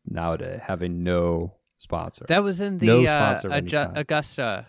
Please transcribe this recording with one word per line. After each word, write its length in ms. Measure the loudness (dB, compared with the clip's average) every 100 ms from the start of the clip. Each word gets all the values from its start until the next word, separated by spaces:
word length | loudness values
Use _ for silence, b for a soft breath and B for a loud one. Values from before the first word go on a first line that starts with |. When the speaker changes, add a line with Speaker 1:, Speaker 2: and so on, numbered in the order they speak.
| -10
Speaker 1:
nowadays 540 | -4 -2 -2 -6 -8
having 400 | -6 -4 -4 -2
no 520 | 0 2 2 0 -2 -10 _ -18
sponsor. 480 | -8 -6 -6 -8 0
Speaker 2:
That 160 | 2
was 180 | 2 -2
in 160 | -4 2
the, 80 | 6
Speaker 1:
No 160 | 6
Speaker 2:
uh, 20 | 6
Speaker 1:
sponsor 420 | 4 2 0 -2
of 60 |
any 140 | -2 0
Speaker 2:
Augu-, 160 | -2 0
Speaker 1:
kind. 100 | -2
Speaker 2:
Augusta 680 | -2 -2 -2 -4 -4 -4